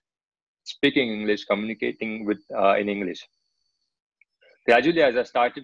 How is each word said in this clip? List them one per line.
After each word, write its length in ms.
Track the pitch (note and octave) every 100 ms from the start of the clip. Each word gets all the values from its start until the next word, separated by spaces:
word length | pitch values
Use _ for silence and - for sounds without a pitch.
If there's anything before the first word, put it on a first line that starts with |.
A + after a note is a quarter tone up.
| _ _ _ _ _ _ -
speaking 440 | - C#3+ C#3+ A#2+
English, 360 | G#2+ G#2 G#2 -
communicating 800 | G2+ A2 A2 A#2+ - A2+ A2 G#2
with, 140 | G2+ -
uh, 220 | A2+ G2 G#2
in 140 | G#2
English. 360 | G2+ F#2 - - _ _ _ _ _ _ _ _ _ _ _ _ _ -
Gradually, 340 | A#2+ C#3 E3+
as 140 | C#3+ A#2+
I 80 |
started 400 | A#2+ B2+ A#2+ C#3+